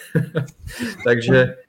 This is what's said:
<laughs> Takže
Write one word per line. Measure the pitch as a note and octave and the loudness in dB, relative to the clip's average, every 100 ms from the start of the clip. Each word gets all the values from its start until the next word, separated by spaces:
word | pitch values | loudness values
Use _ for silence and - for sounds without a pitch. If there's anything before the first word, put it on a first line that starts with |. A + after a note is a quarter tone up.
| - D#3+ E3 D#3+ | -4 -4 -2 -6
<laughs> | C3 - - - A#3+ - | -8 -12 -16 -10 -10 -4
Takže | A#2+ A#2+ A#2 C3 B2+ - | 0 0 4 4 4 -2